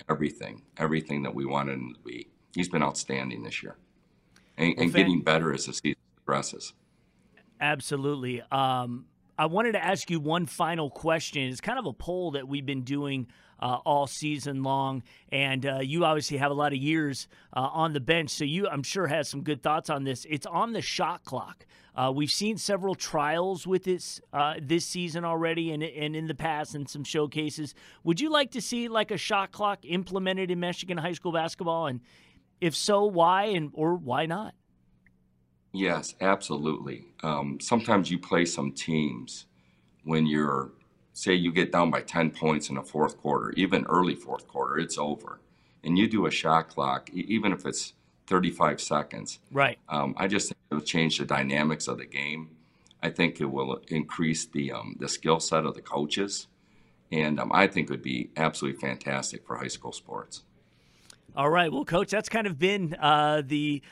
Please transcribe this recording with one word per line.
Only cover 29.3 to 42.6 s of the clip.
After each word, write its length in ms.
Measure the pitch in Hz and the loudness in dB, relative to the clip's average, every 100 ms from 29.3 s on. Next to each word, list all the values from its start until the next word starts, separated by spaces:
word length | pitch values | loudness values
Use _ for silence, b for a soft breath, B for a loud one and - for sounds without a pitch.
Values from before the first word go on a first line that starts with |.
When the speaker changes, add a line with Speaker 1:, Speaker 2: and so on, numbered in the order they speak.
| 208 190 | 0 0
Speaker 2:
clock 280 | - 208 196 | -2 -2 -2
implemented 640 | - 175 175 190 185 185 185 | -2 -2 -2 -2 0 0 0
in 100 | 175 | 0
Michigan 380 | 175 175 180 175 | -2 -4 -6 -4
high 140 | 165 | -4
school 200 | 170 180 | -4 -2
basketball? 540 | 165 160 - 175 165 160 | -2 -2 -4 -2 0 -2
And 140 | 127 b b b b _ _ | -4 b b b b _ _
if 160 | 175 - | 0 0
so, 280 | - 202 | 4 4
why 400 | 208 180 165 185 | 4 6 6 6
and, 260 | 208 190 147 | 2 0 -2
or 220 | - 156 | 0 0
why 320 | 180 147 123 160 | 0 0 -2 0
not? 280 | 175 220 - _ _ _ _ _ _ _ _ _ _ _ | -4 -8 -14 _ _ _ _ _ _ _ _ _ _ _
Speaker 1:
Yes, 420 | 95 92 80 - - | -2 0 0 -4 -2
absolutely. 840 | 95 98 - 73 76 76 69 64 - _ | 2 2 0 -2 -2 -2 -6 -12 -14 _
Um, 360 | 80 73 71 69 | -4 -2 -2 -6
sometimes 500 | - 117 110 104 80 | 0 0 4 4 4
you 80 | 87 | -2
play 260 | - 87 | 2 2
some 280 | 85 - 69 | 2 0 -4
teams 720 | - - 80 73 60 64 - - b b b b _ | -4 -2 0 0 -4 -10 -14 -18 b b b b _
when 240 | 78 80 78 | -2 2 4
you're, 460 | 76 73 69 67 - _ _ _ | 4 2 0 -2 -10 _ _ _
say 220 | - - | -6 2
you 180 | 90 87 | 4 4
get 180 | 82 80 | 2 4
down 220 | 82 85 | 4 4
by 80 | 69 | 2
ten 300 | - 85 80 | 0 0 0
points 400 | - 78 76 | 2 0 0